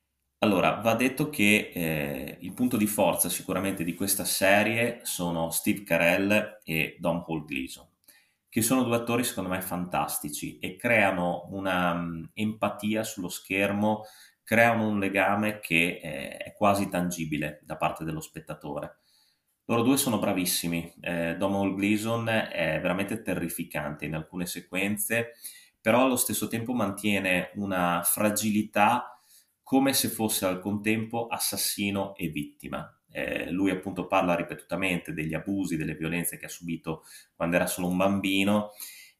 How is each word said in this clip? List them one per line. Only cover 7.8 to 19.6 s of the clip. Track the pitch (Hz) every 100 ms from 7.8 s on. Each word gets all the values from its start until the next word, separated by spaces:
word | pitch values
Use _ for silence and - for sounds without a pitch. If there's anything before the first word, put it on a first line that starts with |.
| - _ _ - _ _ _
che | 117
sono | 110 131
due | 117 117
attori | 117 120
secondo | 123 - 92
me | 92
fantastici | - 90 90 73 76 - 73 - 76 -
e | 92 -
creano | 120 113 98 90 87 82 -
una, | 98 95 92 90
mm, | 85 85 82 80
empatia | - 107 110 104 - 107 107
sullo | 110 - 90
schermo, | - - 95 98 101 107 107 - - - _
creano | - 113 117 113 107
un | 104
legame | 98 98 95 104 107 107
che, | - 82 87 -
eh, | 78 71 64 50
è | -
quasi | - 101 98 95
tangibile | 90 90 82 78 76 76 -
da | - 76
parte | 78 -
dello | 80 78
spettatore. | - 80 - 78 76 71 76 - _ _ _ _ _ _